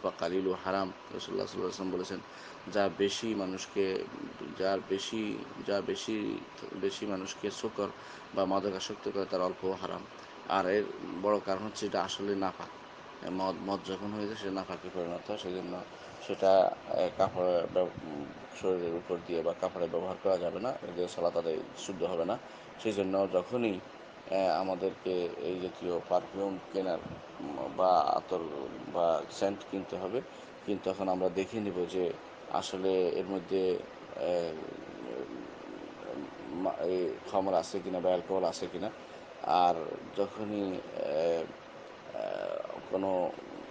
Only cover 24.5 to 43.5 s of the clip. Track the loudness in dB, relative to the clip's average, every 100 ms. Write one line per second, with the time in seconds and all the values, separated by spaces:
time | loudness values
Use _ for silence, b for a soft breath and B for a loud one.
24.5 | 4 2 2 0 0 0 2 0 0 -2
25.5 | 0 -2 -2 0 0 2 2 2 -2 -2
26.5 | -2 -4 -2 0 0 -4 -10 -12 -8 -6
27.5 | -4 -2 4 6 8 6 4 2 -2 -2
28.5 | -4 -6 -6 -4 2 4 4 0 0 0
29.5 | 0 -4 -6 -4 -4 -2 -2 -4 B B
30.5 | B -2 0 0 0 2 4 4 2 0
31.5 | 0 0 0 0 2 2 0 -8 -14 -2
32.5 | -2 0 0 4 6 4 2 0 -2 0
33.5 | 2 4 2 -2 -12 -10 -4 2 2 0
34.5 | -4 -8 -8 -10 -10 -8 -6 -6 -8 -10
35.5 | -12 -12 -10 -12 -10 -8 -8 -8 -10 -8
36.5 | -2 0 2 2 2 0 -2 -2 0 4
37.5 | 4 4 -2 -2 2 4 4 4 2 2
38.5 | 2 -4 -2 -4 -6 B B B -6 2
39.5 | 6 6 6 0 -6 -4 0 0 0 -2
40.5 | 0 0 -2 -4 -4 0 2 4 2 0
41.5 | -8 -14 -16 -16 -14 -10 -6 -4 -2 -2
42.5 | -4 -4 -8 -2 0 2 2 2 -2 -10